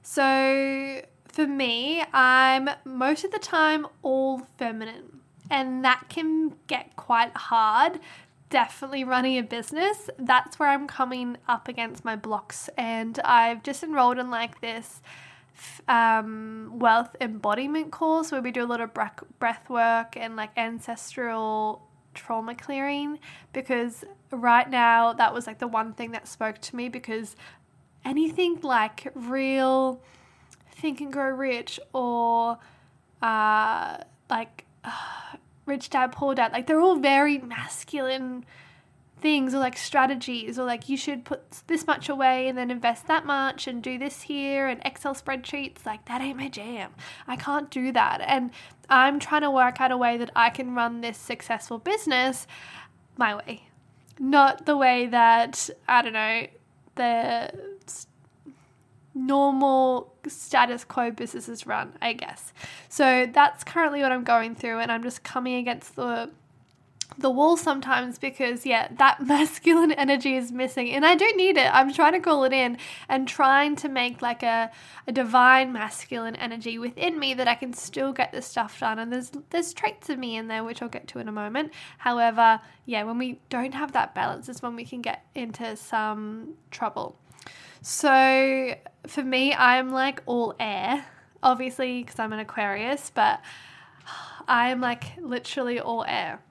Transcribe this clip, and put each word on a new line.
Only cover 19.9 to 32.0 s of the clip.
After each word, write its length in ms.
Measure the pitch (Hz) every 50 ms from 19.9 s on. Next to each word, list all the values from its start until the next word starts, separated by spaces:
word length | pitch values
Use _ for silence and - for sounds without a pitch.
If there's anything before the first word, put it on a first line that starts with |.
| 226 226 226 233 -
and, 200 | 240 226 226 226
like, 160 | 220 214 214 _
ancestral 1300 | 240 226 226 233 226 - - 233 - - - - 262 247 233 226 220 220 220 214 214 214 214 214 - - _ _ _ _ _ _
trauma 420 | - - - 233 226 226 226 240
clearing, 640 | - - - 277 269 277 285 285 285 294 294 302 302 - - - - - _
because 540 | - 269 262 - 254 240 233 240 226 - - - - _ _ _
right 380 | 269 240 240 247 233 247 247 269
now 420 | 262 247 233 233 233 233 233 233
that 220 | 233 233 233 226 -
was, 140 | 240 240
like, 100 | 220 220
the 100 | - 247
one 260 | 240 226 220 220 226 214
thing 180 | - 240 226
that 160 | 233 220 -
spoke 320 | - - _ 220 220 214 220
to 160 | - - -
me, 120 | 240 240
because 480 | 247 233 247 - - 220 226 220 208 - _ - - - _ _ _ _ _ _ _ _ _ _
anything 540 | 254 277 302 320 320 311 - 359 349 339 339
like 500 | - 277 254 226 214 220 - - - 277 -
real 840 | 262 233 240 254 269 269 269 262 269 262 262 262 262 262 262 254 254 _ _ - _ _ _ _ _ _ _ - _ _ _
Think 300 | - - - 311 269 277
and 100 | 294 277
Grow 200 | 269 285 269 269
Rich 480 | 269 254 269 262 247 233 240 - - - - _ -
or, 680 | 262